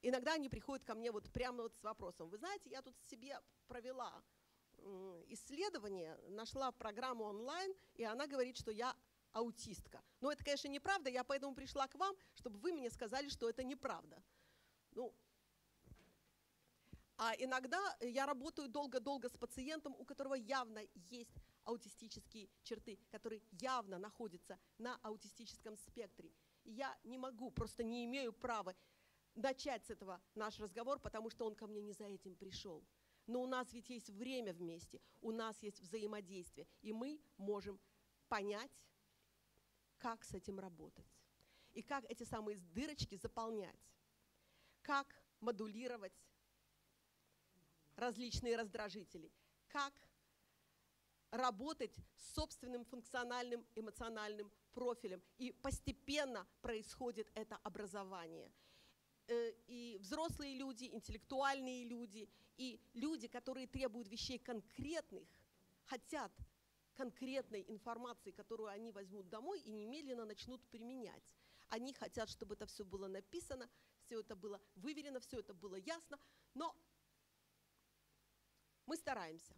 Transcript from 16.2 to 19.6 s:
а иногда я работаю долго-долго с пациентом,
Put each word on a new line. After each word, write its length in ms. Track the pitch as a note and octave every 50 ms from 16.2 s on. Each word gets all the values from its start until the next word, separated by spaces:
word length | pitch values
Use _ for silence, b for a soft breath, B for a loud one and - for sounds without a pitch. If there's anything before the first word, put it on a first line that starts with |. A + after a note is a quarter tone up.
| _ - _ _ _ _ _ _ _ _ _ B B B B B B B _ -
а 160 | A3 A3+ A3+ -
иногда 580 | B3+ B3+ C4 C4 C4 B3+ C#4 F4+ G4+ F#4+ - -
я 260 | - B3 A#3 C4 C4+
работаю 420 | C#4 D4 B3 C4 D#4+ - - D4 C4+
долго-долго 600 | G#3+ D4 D4 C4+ A#3 C4 A3 C#4 C#4+ C4+ A3+ B3
с 80 | - -
пациентом, 560 | A#3+ A#3 - C4